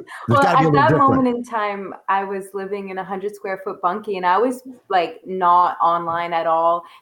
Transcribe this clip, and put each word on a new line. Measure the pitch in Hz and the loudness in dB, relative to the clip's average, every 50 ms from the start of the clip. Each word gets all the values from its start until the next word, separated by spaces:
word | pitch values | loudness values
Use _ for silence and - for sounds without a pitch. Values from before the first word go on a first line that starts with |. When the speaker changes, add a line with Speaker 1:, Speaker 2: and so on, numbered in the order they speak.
| - - - | -4 -8 -14
Speaker 1:
<laughs> | - - - | -10 -2 0
Well, | - 277 | 2 4
Speaker 2:
gotta | 285 - 170 - | 4 4 4 4
be | 165 | 4
a | 160 | 4
Speaker 1:
at | |
Speaker 2:
little | 147 | 4
Speaker 1:
that | - 196 214 | 4 4 4
Speaker 2:
different. | 156 156 277 269 | 4 4 4 4
Speaker 1:
moment | 262 262 254 247 | 4 4 2 2
in | 240 240 240 | 0 -2 -4
time, | - 233 220 208 208 202 196 196 185 - - - - | -6 -4 -4 -4 -4 -4 -6 -10 -12 -14 -10 -4 -2
I | 190 196 196 | -2 -2 -2
was | 190 202 190 185 - - | -4 -6 -8 -10 -10 -10
living | 196 190 190 202 202 196 190 | -8 -8 -6 -8 -8 -8 -8
in | 185 190 | -8 -10
a | 185 | -8
hundred | 180 202 196 185 208 208 | -8 -8 -6 -6 -8 -8
square | - - 202 190 190 - | -8 -8 -8 -6 -6 -6
foot | 208 180 - | -8 -8 -2
bunkie, | - 175 185 214 214 214 202 | -2 -2 -2 -2 -4 -6 -6
and | 180 180 | -2 0
I | 180 180 202 | 2 2 4
was, | 233 262 247 254 - - - - _ - | 2 0 -2 -4 -10 -18 -20 -16 _ -2
like, | 196 185 170 165 - - - | 0 0 0 0 -4 -10 -12
not | - 185 185 180 175 175 175 175 165 - - | -10 -6 0 2 4 6 6 4 4 2 0
online | - 165 170 170 170 170 165 170 170 170 | 0 2 2 0 -2 -2 -4 -4 -4 -2
at | 175 165 160 160 | -2 -2 0 0
all. | 160 165 165 170 170 170 - - - - | 2 2 2 2 2 0 -2 -8 -20 -14